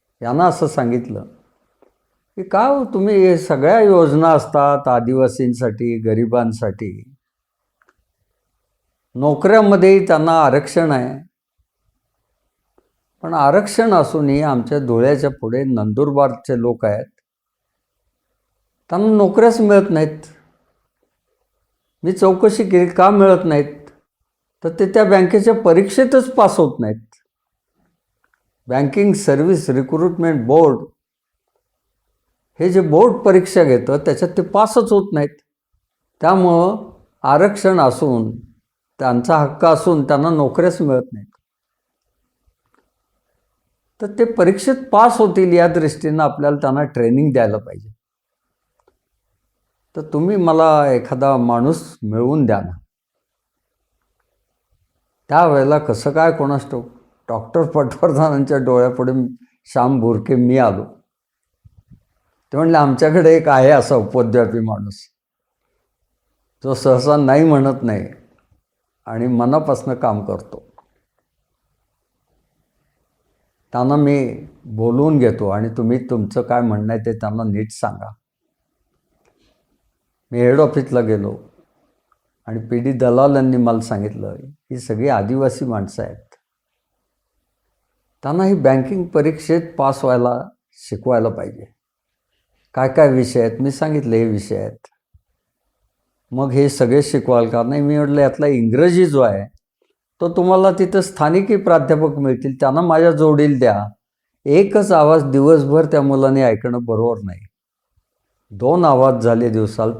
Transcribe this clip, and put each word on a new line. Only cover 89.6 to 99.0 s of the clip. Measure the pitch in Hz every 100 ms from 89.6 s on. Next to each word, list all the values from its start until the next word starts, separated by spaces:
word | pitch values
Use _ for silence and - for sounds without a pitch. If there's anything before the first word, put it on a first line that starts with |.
| 170 -
पास | 139 135
व्हायला | 131 123 123 123 - _ _
शिकवायला | _ - 104 131 117 113
पाहिजे. | - 98 - - _ _ _ _ _ _ _ _ _ _
काय | - 131
काय | 131 147
विषय | 127 120 127
आहेत?" | 113 117
मी | 135
सांगितले, | 135 156 151 131 113
"हे | 113
विषय | 104 101 98
आहेत." | 107 110 _ _ _ _ _ _ _ _ _ _ _ _ _ _ -
"मग | 123 135
हे | 131 139
सगळे | 139 120 139
शिकवाल | 143 139 - 120 117
का?" | 120
"नाही," | 117 143
मी | 143 147
म्हटलं, | 147 147
"यातला | 135 131 147
इंग्रजी | 131 113 123 175 175